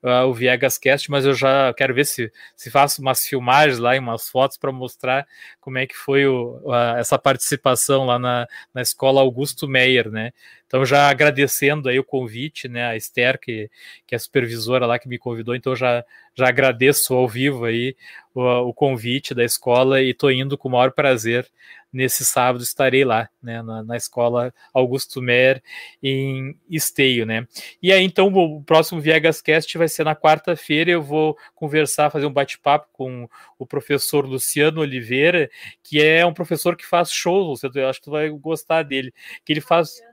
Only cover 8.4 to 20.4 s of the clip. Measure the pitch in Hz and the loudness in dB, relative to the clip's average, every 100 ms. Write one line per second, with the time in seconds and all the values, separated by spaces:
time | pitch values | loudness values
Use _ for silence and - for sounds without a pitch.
8.4 | 120 - - 127 123 - 135 135 135 120 | -4 -12 -14 -8 -6 0 2 4 4 2
9.4 | 143 - 147 131 127 127 110 110 113 - | -8 -6 -2 2 4 4 0 -6 -10 -12
10.4 | - - _ 131 135 143 143 135 147 135 | -20 -20 _ -2 2 4 4 4 2 2
11.4 | 139 - 139 151 135 127 135 135 123 113 | 0 2 0 0 -2 -2 -2 -6 -6 -10
12.4 | 147 - 135 120 120 113 - - 123 131 | -12 -12 -12 -8 -6 -6 -8 0 0 0
13.4 | - 110 107 _ - - _ 120 - 135 | -6 -10 -10 _ -20 -20 _ -8 -2 -2
14.4 | 120 117 110 127 120 120 127 123 - 117 | -2 -4 -2 0 0 -2 -4 -12 -10 -10
15.4 | 113 123 131 127 127 120 120 - _ - | -6 -6 -4 -2 -2 -2 -4 -20 _ 0
16.4 | 127 123 135 117 131 143 - 127 127 113 | 0 4 2 4 2 2 2 2 0 0
17.4 | 135 135 117 117 123 135 - - _ - | -2 -2 -2 -2 -4 -8 -20 -20 _ -4
18.4 | 127 123 123 - 143 127 117 127 - 123 | 0 0 0 0 -2 0 -4 -4 -4 -2
19.4 | 120 - - 120 131 135 131 120 143 131 | -2 -2 2 2 4 2 0 0 0 0